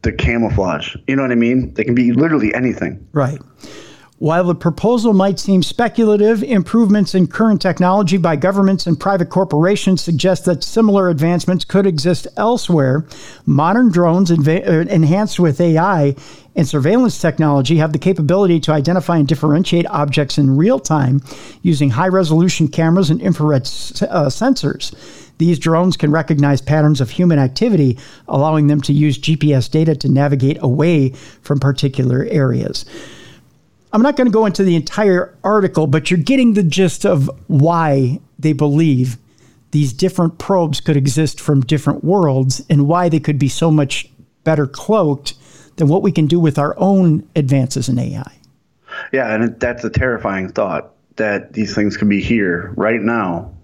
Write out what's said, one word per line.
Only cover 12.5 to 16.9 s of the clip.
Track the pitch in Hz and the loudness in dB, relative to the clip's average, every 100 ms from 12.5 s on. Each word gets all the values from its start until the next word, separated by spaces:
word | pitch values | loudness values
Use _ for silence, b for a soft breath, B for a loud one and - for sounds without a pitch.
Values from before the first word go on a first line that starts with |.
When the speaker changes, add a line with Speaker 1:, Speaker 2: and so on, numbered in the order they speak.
| 247 - 170 135 135 160 B B B - | -2 0 0 2 0 -4 B B B -2
Speaker 2:
Modern | 143 160 226 247 | 0 2 4 2
drones, | 175 175 175 185 | 4 2 2 2
enva-, | 170 147 170 - | 2 2 0 2
er, | 160 | 0
enhanced | 170 160 156 180 214 - | 2 2 2 2 0 0
with | 175 131 | 0 2
A | 175 160 | 2 2
I | 185 180 143 139 B B B - | 2 2 0 -2 B B B -4
and | 160 | -2
surveillance | 151 135 | 0 2